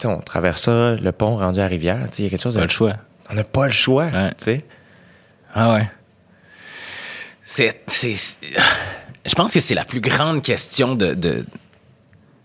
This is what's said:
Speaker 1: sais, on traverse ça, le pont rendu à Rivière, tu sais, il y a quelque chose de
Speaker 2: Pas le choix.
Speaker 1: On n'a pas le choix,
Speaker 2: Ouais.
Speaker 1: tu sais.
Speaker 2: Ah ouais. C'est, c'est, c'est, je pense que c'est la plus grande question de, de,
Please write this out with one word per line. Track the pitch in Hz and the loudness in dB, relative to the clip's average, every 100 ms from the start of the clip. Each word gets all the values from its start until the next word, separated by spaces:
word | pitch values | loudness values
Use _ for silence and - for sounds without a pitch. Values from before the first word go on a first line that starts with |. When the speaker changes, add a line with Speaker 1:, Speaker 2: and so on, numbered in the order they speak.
Speaker 1:
sais, | - | -4
on | 82 | -4
traverse | - - 87 82 | -4 -2 0 0
ça, | - 117 120 110 | 2 4 2 2
le | 95 | -2
pont | - 107 113 | 0 0 2
rendu | 92 92 | 0 0
à | 95 | 0
Rivière, | 87 85 110 123 | 0 -2 -2 -4
tu | - | -4
sais, | |
il | 98 | -4
y | |
a | |
quelque | 92 | -2
chose | - - | -2 0
de | |
Speaker 2:
Pas | - | 0
le | |
choix. | - 110 104 - _ - | 2 0 0 -10 _ -8
Speaker 1:
On | 104 | -6
n'a | 104 | -2
pas | 135 135 | 0 2
le | |
choix, | 113 - 131 165 | 2 2 2 2
Speaker 2:
Ouais. | 98 98 - | 0 -2 -2
Speaker 1:
tu | |
sais. | 107 127 - - - - - - _ _ - | -2 -2 -4 -18 -20 -20 -20 -20 _ _ -6
Speaker 2:
Ah | 110 113 110 | 2 4 4
ouais. | 101 - _ _ _ _ _ - - - - - - - - - - | 0 -6 _ _ _ _ _ -20 -20 -18 -16 -14 -14 -16 -18 -18 -4
C'est, | - 113 - - | 0 0 0 -4
c'est, | - 123 98 | -2 0 0
c'est, | - - 69 71 - - - - - - - | 0 -2 -4 0 2 2 -4 -12 -18 -8 -2
je | - | 2
pense | 170 | 4
que | - | 4
c'est | - 90 | 4 2
la | - | -2
plus | 123 | -4
grande | 117 131 156 151 | 0 2 2 0
question | 127 113 - - 127 123 | 0 -2 0 0 2 2
de, | 90 | 0
de, | 80 85 58 58 - - _ _ _ _ _ _ _ | 0 0 -2 -6 -14 -20 _ _ _ _ _ _ _